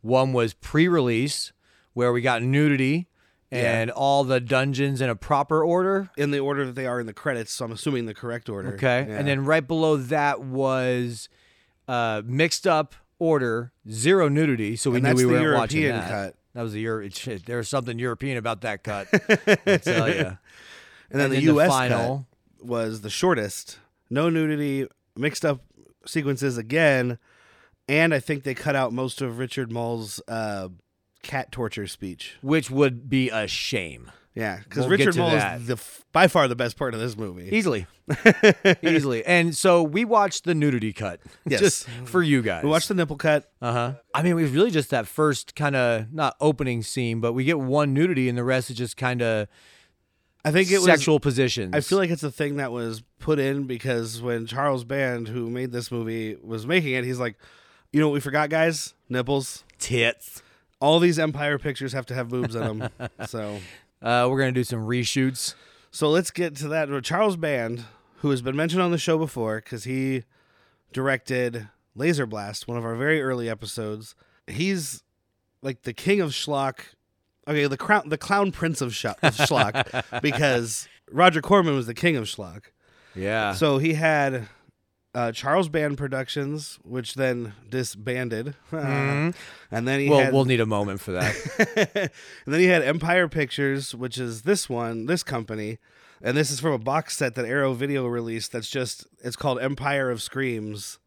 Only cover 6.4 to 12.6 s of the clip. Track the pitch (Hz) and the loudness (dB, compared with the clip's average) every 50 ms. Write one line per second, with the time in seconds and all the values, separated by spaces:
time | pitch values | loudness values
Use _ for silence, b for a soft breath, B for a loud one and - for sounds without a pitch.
6.4 | 135 143 143 139 139 127 120 135 131 123 123 123 117 110 104 - - 151 131 117 | 0 0 0 -2 -2 -4 -4 -6 -4 -4 -4 -4 -6 -8 -10 -6 -4 -4 -4 -4
7.4 | 110 - - - 127 113 113 107 - 156 139 123 117 110 107 - - 120 117 120 | -6 -8 -8 -8 -8 -8 -8 -4 -2 -2 -2 -2 -2 -4 -8 -10 -8 -8 -8 -8
8.4 | - - 104 98 92 95 101 95 139 127 123 127 139 123 107 104 143 143 139 135 | -8 -8 -8 -6 -6 -8 -4 0 2 2 2 2 0 -2 -4 -2 0 0 0 0
9.4 | 139 139 156 160 139 131 165 160 160 156 151 143 127 120 156 151 143 143 139 101 | 2 2 2 2 2 0 0 2 4 4 2 2 0 -2 0 0 2 0 0 -2
10.4 | 135 131 127 135 135 131 131 131 127 127 123 123 123 120 117 107 - b b b | -6 -6 -2 0 0 2 2 2 2 0 0 0 -2 -4 -6 -10 -14 b b b
11.4 | b b b b b b b b _ - 123 120 120 113 110 107 107 117 127 139 | b b b b b b b b _ -4 -2 0 0 0 -2 -4 -4 -4 0 2
12.4 | 160 165 - - | 2 2 0 0